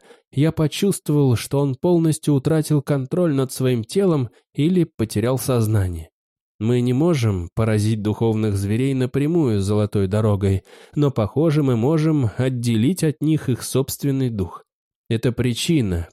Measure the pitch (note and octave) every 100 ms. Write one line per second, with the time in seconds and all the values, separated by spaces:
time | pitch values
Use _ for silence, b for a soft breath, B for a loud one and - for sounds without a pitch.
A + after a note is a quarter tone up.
0 | b b b C3 D#3 D#3 D#3 - G3+ -
1 | - D3 C#3 A2+ - C#3 C#3+ B2+ F3 E3+
2 | E3 D3+ - C#3 D3 D#3+ D3+ D3+ - C#3
3 | C3 F3+ F3 C3+ C3 - C3 B2 A2+ F#3+
4 | G3 D3+ A#2+ b b - D3+ F#3 E3 -
5 | A2 G#2+ A2+ C3 - A#2+ G#2+ G#2+ F#2 E2+
6 | D#2 _ _ _ _ - A2 B2 B2 B2
7 | F3 D3+ A2+ F#2+ E2+ - A2 G#2+ G#2 A2
8 | G#2 G#2 A2+ G#2+ G#2+ G2 G2+ A2 C3+ C3
9 | B2+ C#3 C#3+ F3 C3+ G#2 F#2+ G#2 G#2+ G#2
10 | F#2+ G#2 G#2+ G2 G2 F#2+ B B B D#3
11 | C#3+ A#2+ G#2 C3+ E3 D3+ C3+ A#2 B2 D#3+
12 | D#3+ D3+ A#2 - C3 B2+ A#2+ A2 B2 F#3+
13 | D#3+ C#3 D3 D3+ - A#2+ - B2+ C#3 -
14 | C#3 C3+ C3 A2 E2+ - _ _ _ _
15 | - A2+ C3 A#2 B2 A2+ - D#3+ G2+ F2
16 | E2+